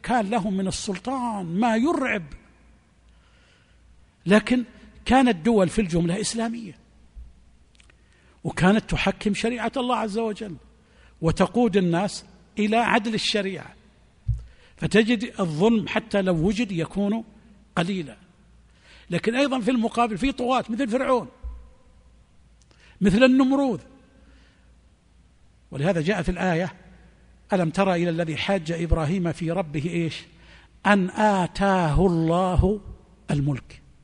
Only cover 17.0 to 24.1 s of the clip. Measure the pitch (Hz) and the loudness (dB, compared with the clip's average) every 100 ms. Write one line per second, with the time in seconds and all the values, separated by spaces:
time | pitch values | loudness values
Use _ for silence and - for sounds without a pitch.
17 | 202 226 226 - - - _ - 170 190 | -2 -2 -8 -20 -20 -20 _ -4 -4 -4
18 | 139 - - _ _ - _ _ _ - | -8 -16 -20 _ _ -20 _ _ _ -20
19 | - 165 - 240 285 262 208 254 220 - | -6 -2 0 0 0 0 0 0 0 0
20 | 240 196 262 - 247 254 - 226 269 247 | 0 0 -2 -2 0 0 -2 -4 -2 0
21 | 254 247 135 - - - - - - - | 0 0 -2 -14 -14 -14 -20 -20 -20 -20
22 | _ _ _ _ _ _ _ _ - - | _ _ _ _ _ _ _ _ -20 0
23 | 196 196 262 262 262 269 277 175 - - | 2 6 6 6 4 2 0 -2 -8 -20
24 | - | -20